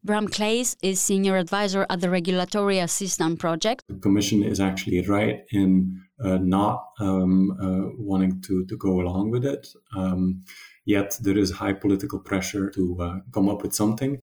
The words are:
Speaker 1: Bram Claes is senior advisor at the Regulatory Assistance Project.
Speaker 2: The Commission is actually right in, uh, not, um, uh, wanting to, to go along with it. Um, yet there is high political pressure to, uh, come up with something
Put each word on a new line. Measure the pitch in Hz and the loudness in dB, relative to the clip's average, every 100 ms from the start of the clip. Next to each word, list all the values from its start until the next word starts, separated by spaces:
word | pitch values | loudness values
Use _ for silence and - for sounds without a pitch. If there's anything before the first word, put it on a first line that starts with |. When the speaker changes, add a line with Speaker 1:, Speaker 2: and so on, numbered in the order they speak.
Speaker 1:
Bram | 190 208 214 | 0 -2 0
Claes | - 208 226 247 - | -2 0 0 -2 -2
is | 185 190 | -2 0
senior | - 196 196 190 | 0 2 2 2
advisor | 175 202 208 190 196 | 0 0 0 0 0
at | 185 | 0
the | 180 | 0
Regulatory | 180 175 180 180 208 202 190 | 0 0 -2 0 0 0 2
Assistance | 170 - 196 - 165 165 | 0 -2 -4 -2 0 0
Project. | 175 165 220 - _ | -2 0 -2 -4 _
Speaker 2:
The | 92 | -4
Commission | 101 98 98 107 | 2 2 4 2
is | 98 80 | 2 0
actually | 95 92 - 90 | 0 -2 -2 -2
right | 90 101 110 107 - | 0 0 0 -2 -4
in, | 101 95 95 92 92 - _ | 2 4 4 2 -4 -14 _
uh, | 92 92 | 0 0
not, | 92 95 104 123 - - | 2 2 2 0 -8 -4
um, | 101 95 92 95 95 92 | 0 2 4 4 4 0
uh, | 95 92 95 - | -2 -2 -2 -6
wanting | 101 95 95 92 | -2 2 2 0
to, | - 95 92 | -2 -2 -2
to | - | -4
go | 98 92 | 0 0
along | 90 90 104 | 0 0 0
with | 120 | 0
it. | 131 139 - - _ | -2 -4 -8 -20 _
Um, | 95 95 92 92 92 - - - - - | -4 -2 0 0 -2 -8 -20 -20 -16 0
yet | 104 98 - | 0 0 -2
there | 101 98 | 0 2
is | 95 | 2
high | 90 98 | 0 -4
political | 98 101 98 101 98 | 0 0 0 -2 -8
pressure | - 95 92 101 98 | -4 -4 -2 -4 -4
to, | - 92 90 | 0 -2 0
uh, | 87 92 - | -4 -6 -6
come | - 98 | 0 0
up | 101 | 0
with | 95 | -4
something | - 107 113 135 139 | 0 0 0 -2 -4